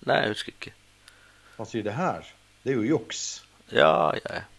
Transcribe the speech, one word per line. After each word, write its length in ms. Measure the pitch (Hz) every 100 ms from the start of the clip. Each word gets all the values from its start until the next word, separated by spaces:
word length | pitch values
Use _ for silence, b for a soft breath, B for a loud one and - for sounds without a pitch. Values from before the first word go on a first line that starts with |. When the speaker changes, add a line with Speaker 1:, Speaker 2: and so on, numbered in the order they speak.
| -
Speaker 1:
Nei, 80 | 135
jeg 100 | 120
husker 200 | 107 - -
ikke. 160 | - - _ _ b b b b b -
Speaker 2:
Han 100 | 110
sier, 160 | 117
«Det 100 | 104
her, 300 | 110 180 90 - - _ _
det 80 | 120
er 60 | 127
jo 80 | 110
juks.» 340 | 151 - - - - - _ -
Speaker 1:
Ja, 400 | - 76 78 78 -
ja, 220 | - 87
ja. 40 | -